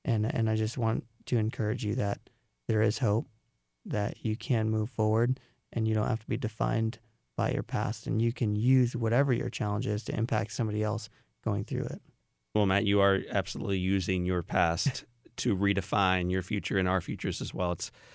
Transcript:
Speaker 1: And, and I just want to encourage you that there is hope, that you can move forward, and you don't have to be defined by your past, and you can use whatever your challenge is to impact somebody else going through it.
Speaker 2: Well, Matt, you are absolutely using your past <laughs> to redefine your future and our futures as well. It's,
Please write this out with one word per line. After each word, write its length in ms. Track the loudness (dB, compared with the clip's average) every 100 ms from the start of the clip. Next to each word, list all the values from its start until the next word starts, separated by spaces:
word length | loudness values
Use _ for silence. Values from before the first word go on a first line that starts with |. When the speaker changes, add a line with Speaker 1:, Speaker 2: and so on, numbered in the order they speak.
| -2
Speaker 1:
And, 200 | 0 0
and 160 | 0 0
I 60 | 0
just 220 | -2 -2
want 260 | -2 -2 -6 _ -4
to 120 | 0
encourage 460 | 0 -2 -4 -2
you 120 | -2 -2
that 260 | -2 -4 _ _ _ _ -2
there 120 | 2
is 180 | 2 2
hope, 280 | 2 2 -2 _ _ _ _ _ -4
that 380 | -2 -2 -4
you 140 | -4 -4
can 320 | 0 0 2
move 200 | 0 -2
forward, 480 | 0 2 4 2 0 _ _ _
and 120 | -2 0
you 80 |
don't 140 | 2 0
have 140 | -2
to 80 | -2
be 80 | -4
defined 640 | -4 -2 0 2 0 -4 _ _ _ -2
by 160 | 0
your 120 | -2
past, 440 | -2 -2 -2 -4 -2
and 140 | 0
you 100 | 0
can 240 | 0 0 2
use 400 | 4 4 4 0
whatever 380 | 0 2 2
your 160 | 0 -2
challenge 360 | -2 -2 -2 -2
is 200 | -4 -2
to 100 | -2
impact 360 | 0 0 -2
somebody 280 | -4 -2 0
else 280 | -2 -2 -8 _ _ _
going 220 | -4 -2 -2
through 180 | -4 -4
it. 140 | -8 _ _ _ _ _ 2
Speaker 2:
Well, 100 | 2
Matt, 200 | 2 2
you 160 | 4
are 180 | 4 4 0
absolutely 500 | -4 -2 -4 -2 0
using 460 | 2 0 0 0 0
your 180 | -2
past 640 | 0 2 2 2 -2 -4 -14
<laughs> 40 | _ -18 -4
to 180 | -2 0
redefine 720 | 2 0 0 0 2 2 0
your 120 | -2
future 360 | -2 -4 -2 0
and 100 | 2
our 100 | 0
futures 400 | -2 -6 -4 -4
as 120 | -6
well. 180 | -2 -2
It's, 180 | -2 -6 -12 -20